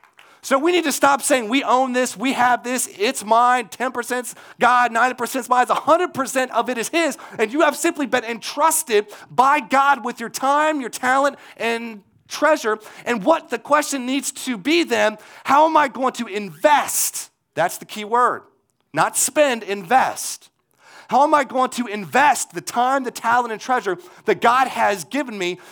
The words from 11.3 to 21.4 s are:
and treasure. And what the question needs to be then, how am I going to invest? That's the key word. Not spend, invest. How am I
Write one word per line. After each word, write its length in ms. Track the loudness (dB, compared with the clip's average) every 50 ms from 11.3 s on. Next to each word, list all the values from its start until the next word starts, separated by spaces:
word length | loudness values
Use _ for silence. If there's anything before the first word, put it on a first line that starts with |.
| -2 -4 -14 -20 -12
and 460 | -6 -4 -4 -4 -4 -6 -10 -12 -14 -18 _ _ _ _
treasure. 520 | _ -6 0 2 2 2 2 0 -4 -4 -4 -6 -16 -20 -12 -6
And 180 | -4 -4 0 2
what 260 | 2 2 2 0 -6
the 100 | -10 -10
question 460 | -2 0 0 2 2 0 -4 -6 -4
needs 260 | -4 -4 -4 -4 -6
to 260 | -10 -8 -8 -6 -8
be 260 | -4 -2 0 0 0 0
then, 340 | 0 0 2 2 0 0 -4 -14 -20 -20 -12 -2
how 220 | 2 4 4 4
am 100 | 4 4
I 120 | 2 0
going 260 | 0 -2 -4 -4 -4 -4
to 140 | -6 -10
invest? 1040 | -8 -8 -8 -8 -8 -12 0 2 4 4 4 2 -2 -4 -4 -4 -4 -6 -8 -12 -14 _ _ _ _ _
That's 240 | -2 -2 -2 -2
the 80 | -8 -14
key 200 | -14 -12 -10 -6
word. 380 | 0 2 4 4 2 2 -2 -8 _ _ _ _ _ _ _ _ _ 0
Not 240 | 0 0 0 0
spend, 440 | -2 -2 0 2 2 2 2 2 -2
invest. 880 | -4 -6 -6 -6 -2 2 2 2 2 2 -2 -6 -10 -10 -10 -12 -16 _ _ _ _ _ _ _ _ _ -20 -20 -8 0
How 140 | 2 2 4
am 100 | 4 4
I 100 | 2